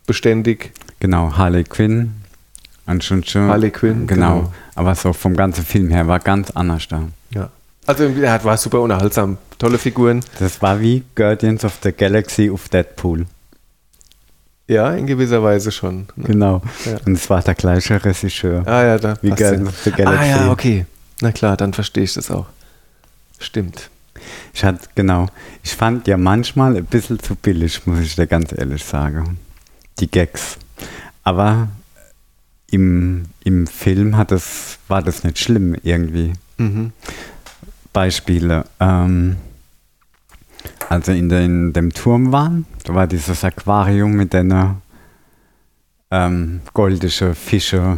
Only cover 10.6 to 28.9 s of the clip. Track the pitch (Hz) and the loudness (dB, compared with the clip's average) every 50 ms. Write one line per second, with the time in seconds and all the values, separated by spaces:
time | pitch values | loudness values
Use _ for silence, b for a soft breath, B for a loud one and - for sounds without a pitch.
10.6 | - 98 98 104 110 117 123 127 127 - - - 110 104 110 107 - 110 110 110 | 0 0 2 2 2 2 2 0 -2 -6 -2 0 2 2 2 2 0 0 0 0
11.6 | - 104 - - - 101 90 - 101 95 101 107 101 - - - 107 104 95 95 | -2 -4 -6 -2 -4 -4 0 0 0 2 2 2 0 -2 0 0 0 0 0 -4
12.6 | - - - 92 87 - - - - 90 82 80 87 87 - _ _ _ _ _ | -8 -2 0 0 0 0 -6 -6 -4 -2 -2 -2 -4 -6 -10 _ _ _ _ _
13.6 | _ _ _ _ _ _ _ _ _ _ _ _ _ _ _ _ _ _ _ _ | _ _ _ _ _ _ _ _ _ _ _ _ _ _ _ _ _ _ _ _
14.6 | _ - 110 110 110 139 170 175 139 139 139 127 131 120 120 117 110 107 104 101 | _ 0 2 2 2 2 0 -2 -2 -2 0 0 0 2 2 2 4 4 2 2
15.6 | 101 107 101 - - 92 92 92 98 - - - 120 - 107 104 101 98 95 92 | 0 -2 -6 -4 -6 -6 -6 -6 -10 -12 -14 -10 -2 2 2 4 4 4 2 0
16.6 | B 117 B B B 117 110 104 - 98 95 87 - - 98 90 92 98 90 - | B -6 B B B -6 -6 -4 0 0 0 0 2 0 0 2 2 0 -2 0
17.6 | - 92 90 90 - - 110 98 - 101 90 - - 98 - - - 90 87 87 | 2 2 2 2 2 0 0 0 2 0 -2 0 -4 -6 -6 -4 -2 -2 -2 -2
18.6 | 87 104 117 123 123 120 113 110 107 107 107 - - 104 101 98 107 101 98 95 | -2 0 2 2 4 4 2 2 0 -2 -4 0 0 0 2 2 2 2 2 2
19.6 | 98 98 92 - - 107 98 - 98 95 98 101 147 143 139 131 98 98 127 - | 0 -4 -6 -4 -4 -2 0 2 2 2 4 2 2 2 2 2 4 2 2 2
20.6 | - 127 110 95 87 - - - - _ - - 120 117 107 - - 104 98 - | 2 0 0 0 -2 -4 -10 -20 -20 _ -10 -4 -2 -2 -2 0 0 0 0 2
21.6 | 101 98 92 - 101 - - 110 98 92 - - - - 90 92 92 - - b | 0 -2 -2 -4 -6 -4 -2 -2 -2 -2 -2 -6 -8 -6 -6 -6 -6 -8 -14 b
22.6 | b b b b b b b b b _ _ _ _ _ _ - - - - 117 | b b b b b b b b b _ _ _ _ _ _ -16 -14 -8 -6 -6
23.6 | 95 85 82 - - - _ _ _ _ - B B B B B B B B - | -6 -6 -8 -14 -20 -20 _ _ _ _ -20 B B B B B B B B 0
24.6 | - 95 90 85 - - - - 98 95 90 87 90 92 B B B B B B | 0 0 0 0 -6 -10 -2 0 2 2 2 2 0 -2 B B B B B B
25.6 | B - - - 113 113 120 123 - - 98 92 90 92 101 117 120 - - 135 | B -12 -4 -2 0 0 0 -2 0 0 0 2 4 2 2 2 0 0 0 2
26.6 | 131 131 123 90 85 - - 120 104 - 117 - - - 101 - - 101 95 82 | 2 2 2 0 -2 0 -2 -2 0 -2 -6 -6 -4 -6 -6 -2 0 0 0 2
27.6 | 85 82 - - - 92 87 85 82 78 - 87 85 - 85 85 82 - - - | 0 -2 -4 -4 -4 -2 0 0 0 -2 0 -2 0 0 2 0 -2 -2 -4 -6
28.6 | 67 67 69 73 - - | -6 -6 -6 -8 -8 -6